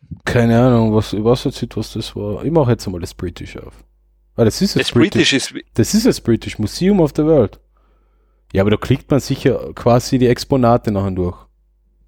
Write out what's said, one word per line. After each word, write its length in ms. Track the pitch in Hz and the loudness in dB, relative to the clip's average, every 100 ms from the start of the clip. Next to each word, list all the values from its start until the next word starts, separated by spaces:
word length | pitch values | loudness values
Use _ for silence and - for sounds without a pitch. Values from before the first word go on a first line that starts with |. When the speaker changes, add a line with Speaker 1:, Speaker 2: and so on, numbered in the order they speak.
| - - - | -20 -12 -2
Speaker 1:
Keine 340 | 120 117 117 | 0 2 4
Ahnung, 360 | 127 117 113 107 | 4 4 2 0
was, 160 | - | 0
ich 100 | 98 | -2
weiß 200 | 110 131 139 | 0 0 -2
jetzt 160 | - | -6
nicht, 140 | 120 - | -8 -8
was 160 | 107 | -8
das 220 | - - - | -10 -10 -10
war. 280 | 104 104 120 | -8 -6 -2
Ich 60 | |
mach 160 | 165 123 | 0 2
jetzt 160 | 117 - | 0 -4
einmal 140 | 90 | -8
das 120 | 87 | -10
British 440 | - 90 - - - | -10 -10 -10 -16 -16
auf. 260 | - - _ _ _ _ _ - | -18 -20 _ _ _ _ _ 0
Ah, 80 | |
das 180 | 113 - | 0 2
ist 140 | 196 - | -2 -2
das 80 | |
Speaker 2:
Das 80 | 123 | 0
British 200 | - 185 - 151 | 2 2 2 2
Speaker 1:
British. 20 | |
Speaker 2:
ist 200 | 131 - | 0 -2
wi- 120 | - - - | -12 -8 -2
Speaker 1:
Das 180 | 110 | 2
ist 120 | 214 226 | 2 2
das 140 | - | 0
British 360 | - 113 - - | 0 -2 -2 -6
Museum 400 | 104 - 180 202 | -6 -2 2 2
of 120 | 151 - | 2 0
the 80 | |
World. 360 | 151 156 101 - _ _ _ _ _ _ _ _ _ 92 | 2 4 2 -2 _ _ _ _ _ _ _ _ _ 0
Ja, 60 | |
aber 100 | 101 | 2
da 60 | 107 | 0
klickt 340 | - 127 - | 0 -2 0
man 80 | 139 | -2
sicher 540 | - 135 139 107 67 | -2 -2 0 0 -6
quasi 440 | - 120 120 - 131 | -4 2 2 2 2
die 100 | 123 | 2
Exponate 600 | 117 - 139 117 120 - | 0 0 2 4 2 0
nachher 220 | 98 98 | -4 -4
durch. 240 | 92 90 - _ _ _ _ _ _ | -4 -4 -6 _ _ _ _ _ _